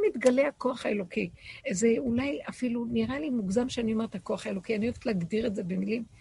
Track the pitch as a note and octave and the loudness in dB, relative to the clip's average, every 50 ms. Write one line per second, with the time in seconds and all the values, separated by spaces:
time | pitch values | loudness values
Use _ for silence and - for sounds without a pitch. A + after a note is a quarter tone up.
0 | G#4 G#4 - A#3+ G#3+ B3+ B3 C4 C#4 D4 - _ - B3+ C4 A3+ - - G#3+ G#3 | 2 2 2 4 4 6 6 6 4 2 0 _ -2 -2 -2 0 -2 0 0 0
1 | F#3 F3+ - A3 G3 F3 - - - - - - - F3+ G3 F3+ A3+ A#3 A3+ C4+ | -2 -2 -2 -2 -2 -2 -4 -12 -18 -18 -18 -10 -6 -4 0 4 4 4 4 4
2 | D4 A#3+ A#3 A#3+ C4+ C#4+ D4 - - - A3 - B3+ B3 A#3 A#3+ A#3 A#3 A#3+ A3+ | 2 0 0 0 0 0 -2 -4 -6 -10 -6 -4 -2 -2 0 -2 -2 0 0 0
3 | A3+ A3+ C4 C#4+ D#4 D#4 B3 A#3+ G3+ F#3 G3 A#3+ B3 C4 - B3 A#3 A3 A3 A3 | 0 0 -2 -4 -2 -2 -2 0 0 2 2 2 0 0 -2 -2 -2 0 0 0
4 | A3+ G#3+ - F#3+ - - G#3+ F#3 - A3 G3+ F#3+ F3+ - A3+ G#3 G#3+ A#3+ A#3+ - | -2 -2 -6 -10 -4 -4 -4 -4 -4 -4 -6 -6 -2 -2 -2 0 0 -2 -2 -2
5 | - B3+ A3 F#3 E3+ E3 - G#3+ A3+ A#3+ G3 G#3+ G3+ E3+ F#3 F3+ G3 G3+ A3 A#3+ | -2 -2 0 0 0 0 0 0 0 0 -2 -2 -4 -2 -2 -2 0 0 -2 -2
6 | A3+ - - - | -4 -8 -12 -20